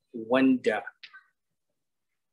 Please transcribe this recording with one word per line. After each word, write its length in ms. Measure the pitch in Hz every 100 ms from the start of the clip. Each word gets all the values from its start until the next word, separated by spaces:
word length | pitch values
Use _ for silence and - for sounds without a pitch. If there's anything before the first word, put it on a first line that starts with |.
| _
wanda 720 | 120 110 127 135 127 117 107 - - - - _ _ _ _ _ _ _ _ _ _ _